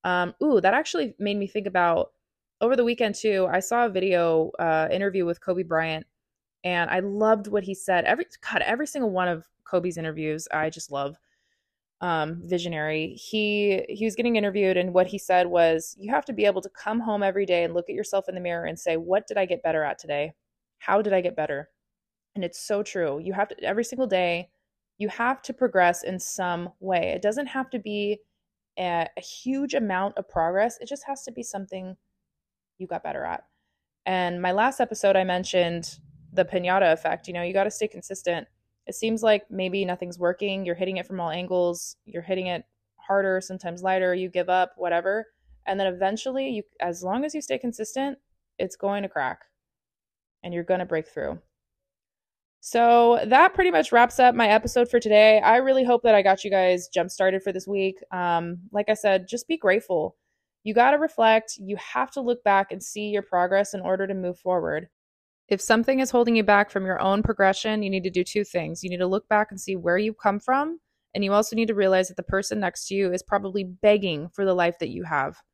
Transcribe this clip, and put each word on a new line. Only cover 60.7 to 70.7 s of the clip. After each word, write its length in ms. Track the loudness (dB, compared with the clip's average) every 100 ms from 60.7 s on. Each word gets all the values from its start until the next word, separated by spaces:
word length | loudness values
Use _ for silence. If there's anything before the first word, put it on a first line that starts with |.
gotta 240 | 4 4 4
reflect. 600 | 0 2 4 4 2 -14
You 180 | -10 -10
have 360 | -6 -4 -4
to 100 | -4
look 220 | -4 0
back 280 | 2 2 2
and 100 | -6
see 280 | -12 -8 -4
your 120 | -4
progress 520 | -2 0 2 2 0
in 80 | -4
order 260 | -2 -2 -2
to 60 |
move 260 | -4 -6 -6
forward. 480 | -2 -2 0 -4 -8 _ _ _ _ _ _
If 140 | -4
something 400 | 2 2 2 0
is 100 | 2
holding 240 | 2 4 2
you 80 |
back 260 | 4 4 4
from 160 | -2 -2
your 140 | 0
own 240 | 0 0
progression, 580 | 0 2 2 2 -2 -2
you 80 | -2
need 140 | -2
to 60 | -2
do 140 | -2
two 200 | -2 -2
things. 400 | -2 -4 -6 -8
You 60 | -8
need 80 | -4
to 100 | 0
look 220 | -2 2
back 180 | 0 0
and 120 | -6
see 160 | -8 -4
where 200 | 0 0
you've 200 | 0 -2
come 220 | -2 -2
from, 420 | 0 0 0